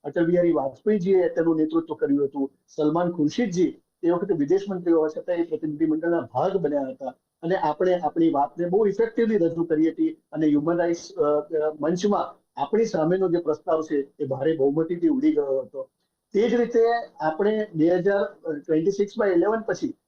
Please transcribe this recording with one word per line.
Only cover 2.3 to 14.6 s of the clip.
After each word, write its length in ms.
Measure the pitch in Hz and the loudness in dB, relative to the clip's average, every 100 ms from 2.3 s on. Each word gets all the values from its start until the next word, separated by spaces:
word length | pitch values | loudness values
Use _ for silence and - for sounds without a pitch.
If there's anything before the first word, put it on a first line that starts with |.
| 143 135 _ _ | -2 -6 _ _
સલમાન 440 | - 151 160 175 | -2 0 0 -2
ખુરશીદજી 580 | 175 151 - 233 175 156 - _ _ | 0 -2 0 -2 0 0 -2 _ _
તે 80 | 170 | 0
વખતે 240 | 175 202 | 0 -2
વિદેશ 260 | 170 143 196 202 | -2 0 0 0
મંત્રી 240 | 185 175 | -6 0
હોવા 160 | 165 156 | 2 2
છતાં 280 | 156 165 175 | -4 -6 -4
એ 80 | |
પ્રતિનિધિ 420 | 170 156 156 147 160 | -4 -4 -6 -2 0
મંડળના 340 | 156 170 165 | 0 0 -2
ભાગ 360 | 120 127 175 190 | -2 -2 0 0
બન્યા 260 | 151 147 131 | -2 -2 -4
હતા 240 | 127 131 - _ _ | -8 -12 -12 _ _
અને 140 | 165 185 | -4 0
આપણે 380 | 151 147 185 | -2 0 0
આપણી 360 | 180 151 165 165 | 0 0 2 2
વાતને 380 | 139 139 - 175 | 2 -2 -2 0
બહુ 180 | 196 208 | 2 2
ઇફેક્ટિવલી 500 | 202 226 - 226 208 | 0 -2 0 0 2
રજૂ 280 | 165 165 | 0 0
કરી 260 | 165 156 165 | 0 2 2
હતી 320 | 160 160 - _ | 0 -2 -4 _
અને 140 | 151 156 | -2 2
હ્યુમન 300 | 147 151 175 | 2 0 0
રાઇટ્સ, 380 | 170 170 - | 0 -2 -8
અ, 80 | 180 | -2
અ, 540 | 147 147 147 160 156 151 | 0 0 0 -2 -2 -2
મંચમાં 680 | 147 180 202 190 - - _ - | -2 0 0 0 -4 -12 _ -8
આપણી 240 | 139 220 | -2 0
સામેનો 440 | 220 170 156 190 185 | 0 0 0 0 0
જે 100 | 170 | 0
પ્રસ્તાવ 440 | 165 151 - 160 | -2 -4 -2 -2
છે 300 | 151 147 139 _ | 0 -4 -4 _
એ 60 | |
ભારે 320 | 147 135 147 | -6 -2 -2
બહુમતીથી 520 | 160 | 2